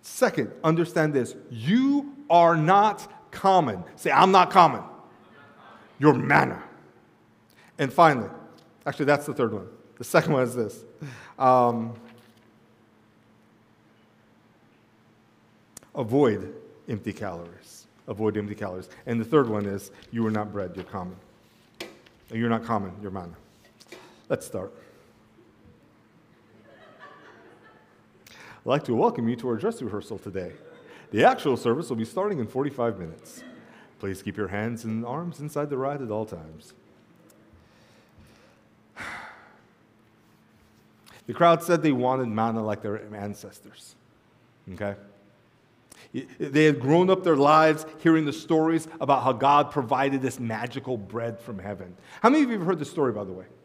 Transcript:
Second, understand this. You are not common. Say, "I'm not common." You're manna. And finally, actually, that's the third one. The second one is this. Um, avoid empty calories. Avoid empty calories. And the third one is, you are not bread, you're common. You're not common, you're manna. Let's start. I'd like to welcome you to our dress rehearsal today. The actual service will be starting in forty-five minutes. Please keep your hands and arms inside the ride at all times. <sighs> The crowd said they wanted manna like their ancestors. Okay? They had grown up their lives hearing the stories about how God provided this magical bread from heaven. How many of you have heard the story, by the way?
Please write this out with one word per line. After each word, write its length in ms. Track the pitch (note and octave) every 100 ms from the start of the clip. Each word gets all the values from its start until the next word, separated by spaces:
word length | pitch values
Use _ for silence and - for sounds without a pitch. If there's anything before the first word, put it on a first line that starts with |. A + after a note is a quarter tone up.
Second, 500 | - - B3 - A2 -
understand 480 | D#3+ E3 E3 E3+ D#3
this. 220 | D#3 D#3+ - -
You 640 | A2+ B2+ A#3 C4+ C#4+ C#4+ - -
are 280 | E3+ E3+ E3
not 540 | D#3 G3 G#3+ G3+ - - -
common. 520 | - F#3+ F#3+ C#3 F#2 -
Say, 160 | - D#3+
"I'm 200 | C#3 F#3
not 200 | F#3+ F3+
common." 320 | F#3+ E3 A2+ - - - - _ - - - - - - -
You're 140 | D3
manna. 480 | B2+ - D3 - - - - - _ _ _ _ _ _ _ - -
And 160 | C3+
finally, 360 | - E3 C3 G2 - - - _ _
actually, 200 | - -
that's 200 | C#3 C#3+
the 80 | C#3+
third 200 | - A#2
one. 160 | G#2+ F#2 - - _
The 60 |
second 300 | - E3 D#3+
one 100 | C#3
is 100 | B2
this. 300 | A#2+ G#2 - - - C#3+ A#2+ - -
Um, 540 | C3 B2+ A#2+ A2+ A2+ A2 - - _ _ _ _ _ _ _ _ _ _ _ _ _ _ _ _ _ _ _ _ _ _ _ _ _ _ _ _ _ _ _ _ _ _ _ - _
avoid 580 | - A2+ C3+ C3 G2+ - - - - -
empty 240 | G#2+ G#2+
calories. 760 | F#2 G#2 E2+ F2 F2+ - - _ _ -
Avoid 280 | G#2 A2
empty 200 | G#2 G#2
calories. 340 | G#2 G2+ F#2 F#2 -
And 160 | - A#2
the 40 |
third 220 | A2+ D#3 A#2+
one 180 | G#2+
is, 260 | G2+ G2 - - -
you 140 | A2+ A2
are 40 |
not 200 | G#2+ G#2+
bread, 240 | G2+ F2+
you're 80 | F2+
common. 320 | F2+ G2 F2+ F#2 _ _ _ _ _ _ - - _ _ _
You're 180 | A2+ A#2
not 160 | A2+
common, 280 | A2+ A2 F#2+ F#2+
you're 100 | G2+
manna. 260 | F#2+ E2+ E2+ _ _ _ _ - - - - _
Let's 180 | B2
start. 280 | - G2+ G2 - - _ _ _ _ _ _ _ - _ _ _ _ _ _ _ _ A2 G#2+ A2+ G#2 - - - - - - - - _ _ _ _ _ -
I'd 380 | - - -
like 180 | - C#3+
to 100 | C#3
welcome 340 | A#2+ A#3 A#3 A#2
you 60 | A#2+
to 100 | B2+
our 80 |
dress 260 | A2+ G#3 A3+
rehearsal 360 | A#2+ G2+ - G2+
today. 360 | G#2+ F#2 F2 - - - - - -
The 140 | G#3
actual 320 | A#3 C4 D3 B2
service 320 | A#2+ C3 E3+
will 80 | A#2
be 80 |
starting 340 | A2 F3+ G#3 E3+
in 80 | G#2+
forty-five 500 | B2+ C#3+ C3+ A#2 F#2+
minutes. 460 | E2 D#2+ - - - - - - - _
Please 240 | G2 F#2+
keep 140 | G#2 G2
your 100 | F#2+
hands 380 | G2+ A2 A2+
and 200 | A2+ A2
arms 360 | A#2+ C#3+ F3 D3+
inside 280 | D3 D3 D3
the 80 | C3
ride 240 | C3+ C#3+
at 80 | A#2+
all 160 | G#2+
times. 480 | A2 E2+ D#2 D#2+ - - _ _ _ _ _ _ _ - _ _ _ _ _ _ - _ _ _ _ _ _ -
<sighs> 60 | - - - - - _ _ _ _ _ _ _ _ _ _ _ _ _ _ _ _ - -
The 60 |
crowd 280 | A#2 E3+ E3
said 220 | E3+ E3+
they 80 | D3
wanted 360 | B2+ B2 C3 B2
manna 360 | G#2+ A2+ A2+
like 180 | G#2+ G2+
their 320 | G#2+ G#2+ G#2
ancestors. 840 | G#2+ G#2 G2+ G2+ - - - - _ _ _ _ _ _ _ -
Okay? 220 | F#2+ G2+ G2+ - _ _ _ _ _ _ _ _ - - B2+ C3 -
They 240 | D3 C#3
had 160 | D#3 C3+
grown 300 | B2+ E3 F#3
up 140 | F#3+
their 120 | F#3
lives 500 | C#3+ C#3+ D#3 D#3 D#3 - -
hearing 260 | E3 D#3+
the 80 | D3
stories 540 | - - D#3+ D#3+ E3 D#3 -
about 240 | C#3+ C3+
how 100 | B2+
God 360 | A#2 C#3 C#3+ D3
provided 500 | D3 A2+ C3 C#3 C3+
this 180 | B2+ B2
magical 580 | A#2 A2 A#2+ C3 B2+ A#2+
bread 420 | F#2+ A#2 A#2 A2+
from 200 | - G2+
heaven. 360 | F#2+ F#2+ F#2 F2+ - -
How 80 | A3+
many 140 | D4+
of 60 | C4
you 80 | A3
have 80 |
heard 140 | E3+ F3
the 60 |
story, 260 | D3+ - C3
by 120 | G#2+
the 100 | G2
way? 120 | F#2 F#2+ -